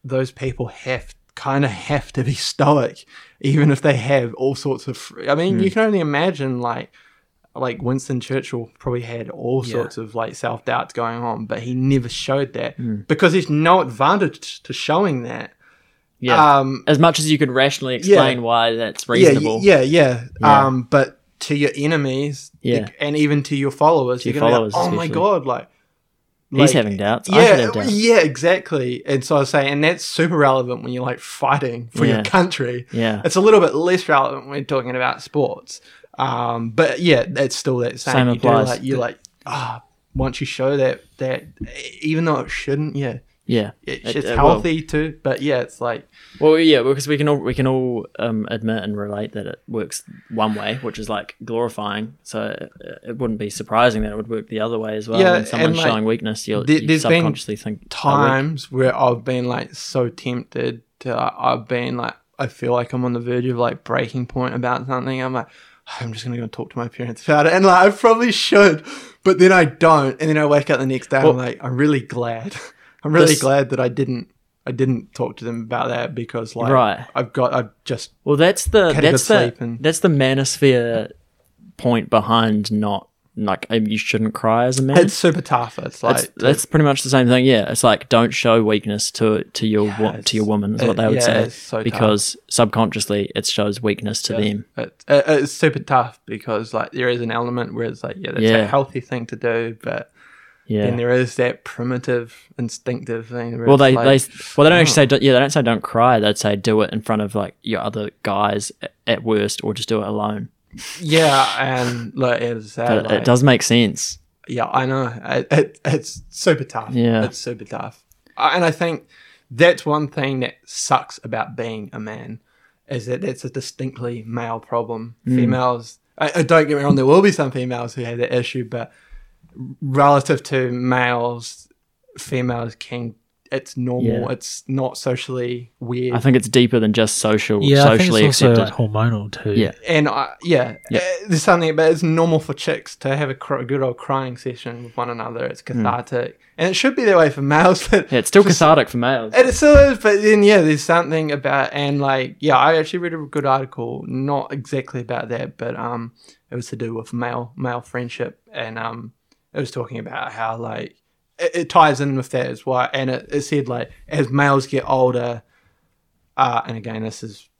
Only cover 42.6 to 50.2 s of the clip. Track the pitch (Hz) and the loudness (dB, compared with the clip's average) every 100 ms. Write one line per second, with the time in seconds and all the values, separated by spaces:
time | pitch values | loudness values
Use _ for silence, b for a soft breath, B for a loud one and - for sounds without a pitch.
42.6 | - 143 151 135 135 123 _ _ - 120 | -4 -4 -4 -6 -6 -8 _ _ -2 -2
43.6 | 104 _ - 67 - 147 110 117 143 110 | -2 _ -12 -10 -6 -6 -4 2 2 2
44.6 | 170 160 156 151 156 151 139 131 143 127 | -2 -4 -4 -6 -6 -6 -6 -4 -2 -4
45.6 | - - 120 113 _ b b b 151 160 | -4 -8 -8 -8 _ b b b 4 6
46.6 | 165 139 123 139 135 147 147 147 123 127 | 6 4 2 -2 -2 0 0 0 -2 -2
47.6 | 131 131 127 120 - - 117 110 104 113 | 0 0 -2 -6 -8 -6 -4 -4 -6 -6
48.6 | 110 113 98 104 101 104 107 104 101 - | -4 -4 -6 -8 -8 -8 -8 -10 -12 -14
49.6 | - 113 92 - - - | -10 -8 -8 -12 -16 -20